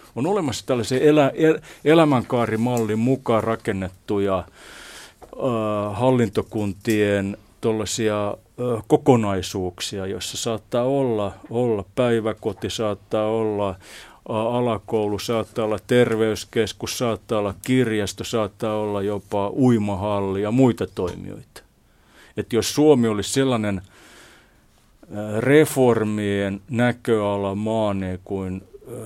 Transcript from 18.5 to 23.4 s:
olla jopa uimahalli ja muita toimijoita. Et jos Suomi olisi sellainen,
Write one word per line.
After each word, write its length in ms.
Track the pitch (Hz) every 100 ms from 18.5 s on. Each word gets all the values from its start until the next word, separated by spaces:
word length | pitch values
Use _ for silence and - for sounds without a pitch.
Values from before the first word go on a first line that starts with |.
| - 113 107
olla 240 | 107 101
jopa 480 | 101 104 - 101 101
uimahalli 920 | - 127 117 104 95 104 101 98 95
ja 100 | 104
muita 360 | 123 131 110 95
toimijoita. 760 | - 90 87 95 101 - - - _ _ _ _ - - -
Et 160 | 101
jos 220 | 117 - -
Suomi 320 | 151 131 113
olisi 260 | 104 95
sellainen, 480 | 135